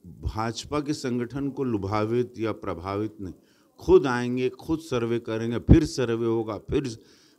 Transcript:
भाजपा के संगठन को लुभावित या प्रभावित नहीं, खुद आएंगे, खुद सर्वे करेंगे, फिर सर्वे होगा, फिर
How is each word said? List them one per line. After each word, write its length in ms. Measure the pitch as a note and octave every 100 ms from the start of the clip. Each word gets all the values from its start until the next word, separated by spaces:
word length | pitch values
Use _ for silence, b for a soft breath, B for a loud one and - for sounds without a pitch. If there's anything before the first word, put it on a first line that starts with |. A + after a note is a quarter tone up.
भाजपा 760 | F2+ D#2 D2+ G#2+ A#2 A#2 - D3
के 140 | C#3+
संगठन 560 | D3 C3 A#2+ A#2 C#3 C#3
को 140 | B2+
लुभावित 720 | C3 A2+ F#2+ G#2+ G#2+ A#2+ B2 G2+
या 140 | A2
प्रभावित 680 | G#2 G2 E2 F#2 G2+ G#2+ -
नहीं, 140 | F#2 D#2 _ _ _ -
खुद 260 | - F#3 C#3
आएंगे, 420 | B2 B2 B2+ B2+
खुद 300 | - - D#3+
सर्वे 380 | - B2 A2+ A#2
करेंगे, 400 | A2+ A2 A#2 A#2
फिर 260 | - E3
सर्वे 420 | D3+ - A#2+ A#2 A#2
होगा, 300 | A2+ A2 G2+
फिर 300 | - C3 C3+ A2+ b b b